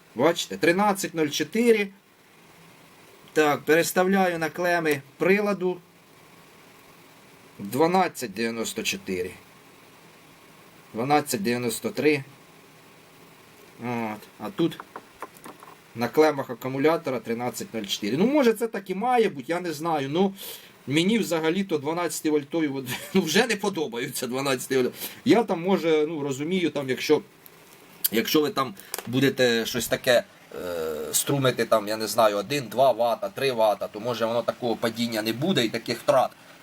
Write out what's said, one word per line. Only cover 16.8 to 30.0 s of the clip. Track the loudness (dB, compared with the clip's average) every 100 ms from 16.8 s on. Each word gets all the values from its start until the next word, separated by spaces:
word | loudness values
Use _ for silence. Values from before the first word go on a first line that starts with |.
| 2 2 -2 -4
тринадцять | -4 -4 -4 -6 -8
нуль | -8 -6
чотири. | -4 -2 0
Ну, | 2
може, | 4 4
це | 2 -4
так | -6 -8
і |
має | -4 0 2 2
бути, | -2 -6
я | -4
не | -4
знаю. | -4 -2 -2 0
Ну, | 0 0 -2 -14 -16 -20 -14 -2
мені | 2 2 2
взагалі-то | 0 0 0 0 0 -2
дванадцятивольтові | -2 -4 -4 -4 0 0 0 -2 -2
от, | -4 -8 -10
<laughs> | -2
ну, | 0
вже | 2 2 2
не | 0
подобаються | -4 -4 -4 -6 -6 -6 -4
дванадцятивольтові. | -2 -2 -2 0 0 0 -2 -12 -2
Я | 4 4
там, | 4 -2
може, | 0 0 2 2 2
ну, | -2
розумію, | -4 -4 -2 0 0
там, | -2 -4
якщо, | -2 2 2 0 -16 -20 -20 -20 -20 -20 -8 -4
якщо | -2 2 2
ви | 2
там | -2 -4 -8 -12 -12 -4
будете | 2 2 4 2 2 0
щось | -4 -2
таке, | -2